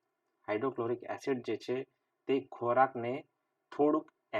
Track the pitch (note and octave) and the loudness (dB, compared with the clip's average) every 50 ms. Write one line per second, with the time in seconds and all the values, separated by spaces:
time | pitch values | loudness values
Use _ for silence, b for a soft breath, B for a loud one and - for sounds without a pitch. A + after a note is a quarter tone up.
0 | _ _ _ _ _ _ _ _ _ - G#2+ G#2+ C3 C3+ A#2+ - A#2 A#2 B2 A#2 | _ _ _ _ _ _ _ _ _ -4 -2 -2 -2 -2 -2 -2 -2 -2 -2 -4
1 | - - G#2 - - C#3 C3+ A#2+ A#2 A#2+ A2 G2+ - - B2 C3 C3+ - _ _ | -4 -8 -10 -6 -2 -2 -2 -2 -2 -4 -6 -4 -4 -4 -4 -4 -4 -8 _ _
2 | _ _ _ _ _ - C3+ C3+ - - - - A#2+ A#2+ A#2+ B2+ C3 B2+ - B2 | _ _ _ _ _ 0 0 0 0 -4 -10 -4 0 2 4 4 4 4 2 -2
3 | A#2 A#2+ B2+ D3+ - _ _ _ _ _ _ _ _ - - - C#3+ D3+ D#3 D#3 | -4 -4 -4 -6 -8 _ _ _ _ _ _ _ _ -8 0 2 4 4 4 2
4 | - - _ _ _ _ - | 0 -4 _ _ _ _ -4